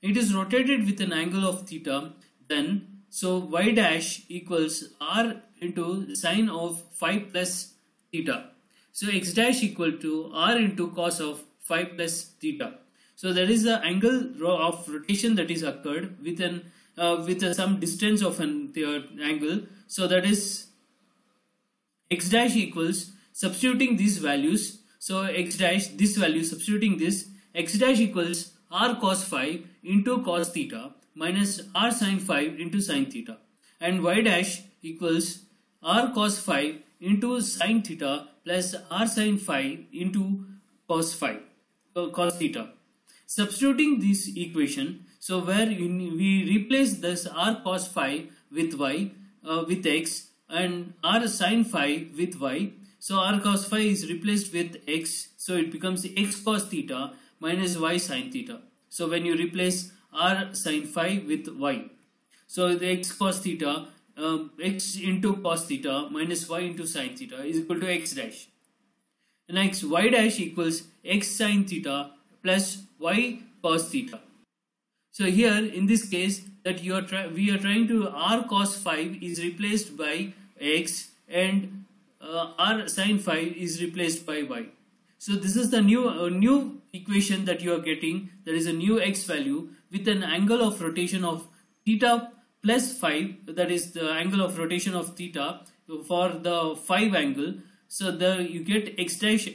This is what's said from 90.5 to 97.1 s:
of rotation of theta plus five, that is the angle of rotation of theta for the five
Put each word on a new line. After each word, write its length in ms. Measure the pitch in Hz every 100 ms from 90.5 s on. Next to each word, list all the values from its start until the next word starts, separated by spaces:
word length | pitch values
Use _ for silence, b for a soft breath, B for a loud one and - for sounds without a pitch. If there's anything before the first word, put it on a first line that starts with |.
| 233 226
of 160 | -
rotation 420 | 165 170 175 185
of 220 | 175 165 - b b _ -
theta 440 | 214 240 240 233 b b _
plus 360 | 208 240 - -
five, 360 | 165 151 196 - -
that 240 | 160 175
is 220 | 175 170
the 180 | 170 160
angle 320 | 160 175 196
of 160 | 185 165
rotation 360 | 165 175 180
of 220 | 180 170 -
theta 440 | 175 160 143 180 B B _ 156 -
for 200 | 175 180 165 175
the 100 | 170 160 156 -
five 240 | 185 220